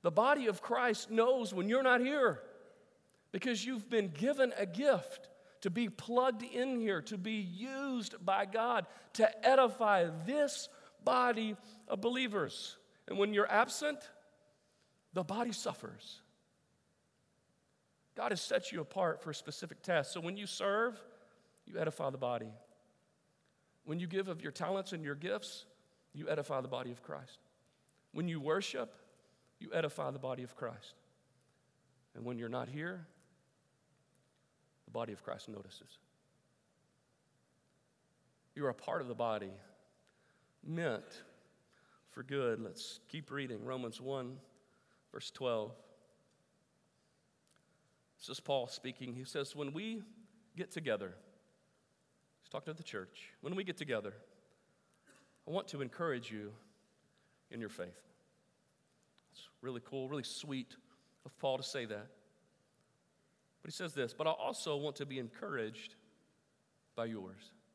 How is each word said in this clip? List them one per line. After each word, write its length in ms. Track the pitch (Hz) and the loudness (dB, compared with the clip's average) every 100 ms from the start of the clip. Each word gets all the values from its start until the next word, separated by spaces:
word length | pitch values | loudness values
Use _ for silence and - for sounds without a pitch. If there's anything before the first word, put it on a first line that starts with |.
The 100 | 170 | 6
body 360 | 165 247 294 233 | 6 8 6 6
of 140 | 185 | 2
Christ 500 | - 240 247 220 - | 2 4 4 2 2
knows 420 | 220 233 262 214 | 6 8 6 4
when 160 | 185 196 | 0 4
you're 140 | 247 | 6
not 180 | 262 247 | 8 8
here 400 | 254 294 240 139 - - - - - _ _ _ _ | 6 6 6 4 -6 -18 -20 -20 -20 _ _ _ _
because 340 | 190 254 226 226 | -2 0 0 0
you've 240 | 254 202 | -4 2
been 200 | 233 196 | 2 2
given 440 | 147 233 277 254 208 | 2 2 4 4 4
a 80 | 202 | -2
gift 640 | 170 285 208 - - - - - - | 4 6 6 2 -12 -16 -20 -20 -4
to 80 | 196 | -2
be 200 | 180 226 | 0 -2
plugged 540 | - - 240 262 220 | -4 0 4 4 2
in 360 | 240 240 262 247 | -4 -2 0 2
here, 220 | 220 180 | 2 0
to 140 | - 208 | -2 -4
be 160 | 196 | -2
used 840 | 220 185 180 247 269 277 254 202 - 180 | -2 -2 -6 -6 -4 -2 -2 -4 -4 0
by 200 | 190 196 | 2 2
God 400 | 220 233 233 180 - - | 0 2 2 0 -12 -10
to 340 | - 220 - 247 | 6 6 8 8
edify 600 | 269 247 196 214 196 170 160 170 | 10 8 6 6 8 6 2 0
this 440 | 294 285 - - - - - | 4 4 2 -8 -14 -20 -2
body 520 | 233 254 247 226 220 202 - - - | 4 6 6 4 0 -2 -10 -20 -4
of 120 | 202 | 0
believers. 760 | 226 247 254 202 147 - - - _ _ - | 2 2 2 2 0 -2 -8 -10 _ _ -4
And 80 | 190 | 2
when 160 | 202 | 4
you're 180 | 208 208 | 6 6
absent, 480 | 208 247 - 294 285 - - - _ _ _ _ _ _ _ _ | 6 6 2 -2 -2 -10 -20 -20 _ _ _ _ _ _ _ _
the 100 | 185 | -4
body 280 | 165 202 240 | -2 0 0
suffers. 720 | 202 - - - - - - _ _ _ _ _ _ _ _ _ _ _ _ _ _ _ _ _ _ _ - | 0 -4 -6 -10 -12 -16 -18 _ _ _ _ _ _ _ _ _ _ _ _ _ _ _ _ _ _ _ -6
God 160 | 220 | -2
has 80 | 180 | -2
set 320 | - - - | 0 0 0
you 80 | 170 | -6
apart 420 | 156 190 175 - | -4 0 0 0
for 100 | 160 | -6
a 40 | 147 | -8
specific 460 | - - 170 - | -8 -10 -10 -10
task. 320 | - 170 139 | 2 2 2
So 80 | 180 | -4
when 160 | 165 196 | -4 -6
you 80 | 202 | -6
serve, 560 | - 196 208 233 214 - - - _ _ _ - | -2 2 2 2 -2 -16 -20 -20 _ _ _ -10
you 120 | 170 | -2
edify 320 | 160 - 143 | -2 0 -4
the 80 | 131 | -2
body. 360 | 123 117 110 110 - - _ _ _ _ _ _ _ _ _ _ | -2 -2 -4 -12 -20 -20 _ _ _ _ _ _ _ _ _ _
When 160 | - 165 | -6 -4
you 80 | 180 | -2
give 220 | 190 190 | -2 -2
of 120 | 165 | -6
your 100 | 160 | -8
talents 420 | - 165 196 190 | -4 -2 -2 -2
and 100 | 170 | -6
your 120 | 147 143 | -6 -6
gifts, 500 | 175 208 - - - _ _ _ _ | -4 -4 -6 -14 -18 _ _ _ _
you 160 | 147 151 | -10 -2
edify 320 | 151 139 139 | -2 0 -2
the 60 | 131 | -2
body 240 | 127 123 | -6 -6
of 120 | 120 | -10
Christ. 360 | - 147 131 - _ _ _ _ _ _ _ | -10 -12 -12 -20 _ _ _ _ _ _ _
When 140 | - 175 | -4 -4
you 120 | 165 | -2
worship, 540 | 143 170 190 - 113 - - _ _ _ _ _ | 0 0 0 -4 -6 -10 -20 _ _ _ _ _
you 100 | - | -4
edify 380 | 165 156 147 143 | -2 0 -2 -4
the 80 | 135 | -4
body 240 | 131 127 | -6 -6
of 120 | 123 - | -8 -8
Christ. 400 | 120 117 - - _ _ _ _ _ _ _ _ _ _ _ 117 | -10 -10 -18 -20 _ _ _ _ _ _ _ _ _ _ _ -10
And 80 | |
when 140 | 117 120 | -8 -6
you're 100 | 117 | -4
not 220 | 123 120 | -4 -6
here, 360 | 143 165 185 160 _ _ _ _ _ _ _ _ _ _ _ _ _ _ _ _ _ - | -6 -8 -8 -14 _ _ _ _ _ _ _ _ _ _ _ _ _ _ _ _ _ -10
the 60 | |
body 220 | 113 117 | -6 -6
of 100 | 101 | -6
Christ 260 | - - - | -8 -8 -10
notices. 480 | 104 98 - - - _ _ _ _ _ _ _ _ _ _ _ _ _ _ _ _ _ _ _ _ _ _ _ _ _ - | -14 -14 -18 -20 -20 _ _ _ _ _ _ _ _ _ _ _ _ _ _ _ _ _ _ _ _ _ _ _ _ _ -2
You 100 | 143 | -2
are 40 | |
a 40 | |
part 280 | 117 - 170 | -2 -4 -2
of 60 | 127 | -2
the 80 | 120 | -2
body, 360 | 117 107 98 98 - - _ _ _ _ _ _ _ _ - | 0 0 -4 -10 -18 -20 _ _ _ _ _ _ _ _ -8
meant 380 | 165 165 110 - - - - _ _ _ _ _ _ _ | -2 -2 -2 -6 -18 -20 -20 _ _ _ _ _ _ _
for 120 | - | -16
good. 360 | 131 139 123 110 | -6 0 0 0
Let's 420 | 107 - - - - | -4 -8 -12 -12 -12
keep 220 | 156 143 | -12 -8
reading. 340 | 139 131 110 | -6 -6 -6
Romans 380 | 117 131 120 113 | -6 -4 -6 -6
one, 360 | 127 135 127 135 - _ _ _ _ _ _ | -6 -4 -6 -10 -18 _ _ _ _ _ _
verse 180 | - - | -12 -12
twelve. 420 | - 131 113 107 117 - - _ _ _ _ _ _ _ _ _ _ _ _ _ _ _ _ _ _ _ _ _ _ | -4 0 0 -2 -10 -20 -20 _ _ _ _ _ _ _ _ _ _ _ _ _ _ _ _ _ _ _ _ _ _
This 120 | - | -12
is 100 | 131 | -10
Paul 280 | - 139 113 | 0 0 0
speaking. 460 | - 135 123 127 | -6 -10 -8 -8
He 120 | 123 131 | -8 -6
says, 300 | 151 139 147 | -6 -6 -6
"When 180 | 143 | -6
we 280 | 151 220 226 - - - _ _ 156 | -6 -6 -8 -10 -20 -20 _ _ -10
get 140 | 175 | -8
together," 420 | 170 151 104 98 87 - - _ _ _ _ _ _ _ _ _ _ | -6 -2 -2 -2 -12 -20 -20 _ _ _ _ _ _ _ _ _ _
he's 80 | - | -12
talking 240 | - 151 | -10 -10
to 40 | 160 | -12
the 60 | |
church, 500 | 170 104 92 - - - | -10 -10 -10 -18 -20 -12
"when 140 | 143 185 | -6 -6
we 80 | |
get 140 | 185 - | -6 -8
together, 360 | 147 113 104 104 - - _ _ _ _ _ _ _ - _ _ - | -4 -4 -4 -12 -20 -20 _ _ _ _ _ _ _ -20 _ _ -6
I 40 | |
want 160 | 175 - | -6 -6
to 120 | 143 | -8
encourage 500 | 127 - 165 127 117 | -8 -6 -4 -4 -6
you 200 | 107 104 113 - _ _ _ _ _ _ _ _ | -10 -10 -16 -20 _ _ _ _ _ _ _ _
in 80 | 117 | -10
your 100 | 107 | -10
faith." 320 | - 90 - - _ _ _ _ _ _ _ _ _ _ _ _ | -8 -12 -12 -20 _ _ _ _ _ _ _ _ _ _ _ _
It's 160 | - - _ | -20 -20 _
really 200 | 123 120 - | -8 -8 -6
cool, 240 | 139 131 | -6 -4
really 140 | 143 | -4
sweet 520 | 123 - 151 131 123 - _ _ _ _ | -6 -8 -6 -6 -6 -14 _ _ _ _
of 140 | - - | -20 -2
Paul 200 | 139 131 | 0 0
to 60 | |
say 220 | 131 139 117 | -2 -6 -6
that. 220 | 104 107 - _ _ _ _ _ _ _ _ _ _ _ _ _ _ | -8 -10 -20 _ _ _ _ _ _ _ _ _ _ _ _ _ _
But 100 | 156 | -12
he 0 | |
says 220 | - 175 | -8 -6
this, 200 | 143 120 | -2 -2
"But 120 | - 156 | 0 0
I 60 | |
also 440 | - - - - 143 | 2 -2 -2 -2 -2
want 200 | 147 143 | -2 -4
to 80 | 139 | -6
be 140 | 131 | -6
encouraged 760 | 117 - 202 139 110 113 - - _ _ _ _ _ _ _ _ _ - | -8 -8 -6 -4 -4 -6 -18 -20 _ _ _ _ _ _ _ _ _ -6
by 100 | 113 | -6
yours." 460 | 110 92 95 - - _ | -6 -10 -14 -20 -20 _